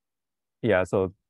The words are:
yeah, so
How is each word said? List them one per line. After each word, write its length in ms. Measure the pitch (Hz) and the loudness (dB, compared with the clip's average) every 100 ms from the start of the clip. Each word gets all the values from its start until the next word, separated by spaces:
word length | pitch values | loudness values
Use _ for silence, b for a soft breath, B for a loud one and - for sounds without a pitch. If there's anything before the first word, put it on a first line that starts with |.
| _ _ _ _ _ - | _ _ _ _ _ -6
yeah, 240 | 120 92 92 | 0 0 2
so 280 | 107 95 - | -2 -2 -6